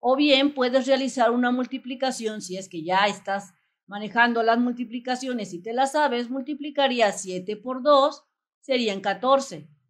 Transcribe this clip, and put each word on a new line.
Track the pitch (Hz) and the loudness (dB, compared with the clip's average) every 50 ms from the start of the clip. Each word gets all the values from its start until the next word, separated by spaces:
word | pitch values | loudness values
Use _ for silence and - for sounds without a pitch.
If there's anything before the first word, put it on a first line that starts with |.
O | - 240 262 | 2 2 2
bien | 262 294 294 277 262 277 285 285 | 4 4 4 6 4 4 2 2
puedes | 269 247 247 240 269 247 | 0 -2 2 2 0 2
realizar | 262 269 254 269 262 - 262 233 233 | 2 0 2 0 -4 0 2 2 2
una | 240 247 247 247 | 2 2 2 0
multiplicación, | 247 254 254 240 262 254 - 247 269 247 262 262 254 254 226 214 214 214 | 0 0 -2 -6 -6 -12 -10 -10 -8 -4 -4 -4 -4 -4 -6 -6 -8 -8
si | 196 180 180 | -10 -10 -10
es | 190 190 185 | -10 -12 -12
que | - 170 156 | -12 -10 -4
ya | 170 185 190 202 | 0 2 2 2
estás | 208 190 - - - 196 202 196 - _ _ _ _ _ _ _ | 2 0 -4 -6 -4 -4 -4 -6 -10 _ _ _ _ _ _ _
manejando | _ 190 208 214 208 - 233 233 240 233 233 | _ -12 -10 -10 -4 2 4 4 4 4 2
las | 226 226 233 240 | 2 2 4 4
multiplicaciones | 247 247 240 240 247 208 226 247 240 254 254 247 269 262 247 233 202 180 | 2 0 -2 -4 -8 -8 -8 -10 -6 -6 -6 -6 -4 -6 -6 -6 -8 -8
y | - 165 | -10 -12
te | 175 226 | -10 -6
las | 233 240 269 262 | 0 0 0 2
sabes, | 277 302 302 277 240 240 240 233 | 2 2 2 2 0 -2 -4 -4
multiplicaría | 254 269 254 - 302 - 285 302 294 285 277 269 247 240 226 202 | -6 -8 -6 -8 -10 -10 -10 -8 0 0 2 2 4 4 2 2
siete | 190 185 - 185 185 185 180 190 214 | 2 -2 -8 -8 -8 -8 -6 -8 -10
por | 208 - 247 254 262 | -8 -8 -8 -8 -2
dos, | 247 294 294 269 269 294 294 - _ _ _ _ _ _ _ _ | 4 6 6 6 6 4 0 -4 _ _ _ _ _ _ _ _
serían | _ - 262 254 240 214 196 196 | _ -2 -2 0 0 -2 -2 -2
catorce. | 190 208 196 190 - 254 277 277 262 - 185 151 147 - _ _ _ _ | -2 -2 -4 0 4 4 4 4 2 -2 -12 -14 -16 -20 _ _ _ _